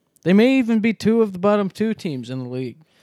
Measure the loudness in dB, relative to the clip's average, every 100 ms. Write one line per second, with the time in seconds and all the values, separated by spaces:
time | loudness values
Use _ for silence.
0 | _ _ 2 4 4 2 2 0 0 0
1 | 0 2 0 0 0 0 -2 -4 -4 -4
2 | -6 -8 -8 -8 -8 -8 -8 -10 _ _